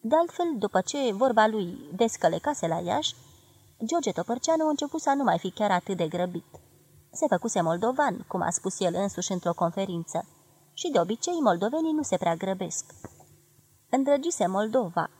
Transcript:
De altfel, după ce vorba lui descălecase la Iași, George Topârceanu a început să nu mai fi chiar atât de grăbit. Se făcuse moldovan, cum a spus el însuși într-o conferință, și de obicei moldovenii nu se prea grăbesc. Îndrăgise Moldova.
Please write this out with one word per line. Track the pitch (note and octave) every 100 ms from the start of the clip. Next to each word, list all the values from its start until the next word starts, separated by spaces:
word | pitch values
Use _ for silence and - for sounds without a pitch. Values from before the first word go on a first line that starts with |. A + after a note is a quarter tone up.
De | A3+ D#4
altfel, | E4+ - F4 C4
după | G3 F#3+
ce | F#3 C#4+ C4
vorba | G3 C4 A3+ A3
lui | A3 F3+ F3+ - F3+
descălecase | A3+ - F3 E3 - D4 E3
la | E3
Iași, | F3 B3 D#4+ - - - _ - _ _
George | A3+ E4+ C4
Topârceanu | E3+ F3+ A#3+ - D#4+ D#4
a |
început | D4 D4 D#4+
să | C#4+ C#4
nu |
mai | B3 E3+
fi | F#3+
chiar | - G#3
atât | F3+ - F#3
de | E3
grăbit. | F3 F3+ F3 - - _ _ _ - _
Se | - D4+
făcuse | F#3 A#3 G#3
moldovan, | E3 F3 A3 B3+ C#4+ F3+ -
cum | F3+
a | E3+
spus | - F#3+ -
el | F3+
însuși | F3 G3 - F3+
într-o | F#3 F3
conferință, | F3 F3 E3+ G3 E3+ E3 E3 - _ _ _ _
și | - F4+
de | B3+
obicei | E3+ A3+ - F4
moldovenii | B3+ F3 G3+ D4+ D#4+
nu | D#4
se | D4 F#3
prea | E3+
grăbesc. | E3 F#3+ F#3+ F3+ - - - - - - - _ _ _ _ _
Îndrăgise | C4 C4+ C#4+ D#4+ - F3+
Moldova. | F#3+ G#3+ B3+ G3 E3+ - _